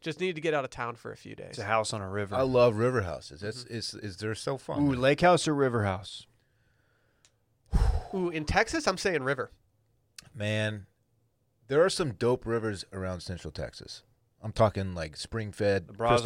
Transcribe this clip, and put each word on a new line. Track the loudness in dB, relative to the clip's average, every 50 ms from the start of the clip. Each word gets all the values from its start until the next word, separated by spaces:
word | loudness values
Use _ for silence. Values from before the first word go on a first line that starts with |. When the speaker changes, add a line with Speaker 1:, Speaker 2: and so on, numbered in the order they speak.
Speaker 1:
Just | -8 -8 -6 -4
need | -4 -4 -4
to | -2
get | -2 0 0
out | 0 -2
of | -4
town | -6 -6 -8 -8 -8
for | -10 -12 -14
a | -14
few | -14 -16 -16 -16
days. | -14 -14 -14
Speaker 2:
It's | -12 -8
a | -2
house | 0 2 2 2 0
on | -4 -6
a | -6 -4
river. | -4 -4 -4 -2 0
Speaker 3:
I | 0
love | 0 4 6 6 6 6 6
river | 4 2 2 2 0
houses. | -2 -2 -6 -8 -10 -14 -14 -10
It's, | -10 -10 -10 -10 -12
Speaker 1:
Mm-hmm. | -10 -10
Speaker 3:
it's, | -8 -8 -8 -10
it's, | -8 -10 -10 -10 -6
they're | -6 -6 -6
so | -4 -4 -6 -6
fun, | -6 -6 -6 -2 0
Speaker 2:
Ooh, | 2 2
Speaker 3:
man. | 2 4
Speaker 2:
lake | 4 4 4 6
house | 6 6 6 6 4 2
or | 2
river | 2 2 2 4 2
house? | 2 2 0 -2 -6 -12 -16 -16 -18 _ _ _ _ _ _ _ _ _ _ _ _ _ _ _ _ _ _ _ _ _ _ _ _ _ _ _ _ 0 2 4 4 4 2 0 -2 -4 -4
Speaker 1:
Ooh, | -2 -2 -2
in | -2 -4 -2
Texas, | 2 2 2 2 2 0 -2 0
I'm | 0 -2 0
saying | 0 0 0 0 0
river. | -2 -2 -2 -4 -10 -10 _ _ _ _ _ _ _ _ _ _ _ -20 -20 -20 -16
Speaker 3:
Man, | -10 -6 -2 -2 0 0 0 -2 -4 -6 -12 _ _ _ _ _ _ _ _ _ _ _ _ _ _ _ _
there | 0 4 4 4
are | 4
some | 4 0 -2 -2
dope | -2 0 2 2 2 2 0
rivers | -2 -2 0 0 -2 -4 -6 -10 -10
around | -8 -6 -6 -6 -6 -6
Central | -8 -10 -10 -10 -10 -12
Texas. | -8 -8 -8 -8 -10 -14 -16 -16 -16 -18 _ _ _ _ _ _ _ _
I'm | -12 -4
talking, | 2 4 4 4 4 0 -4 -4 -4
like, | -6 -8 -8 -8
spring-fed, | -12 -12 -10 -8 -8 -8 -8 -4 0 2 2 2 2 -2 -6
Speaker 2:
The | -8
Speaker 3:
crystal, | -2 2 4 4 4 4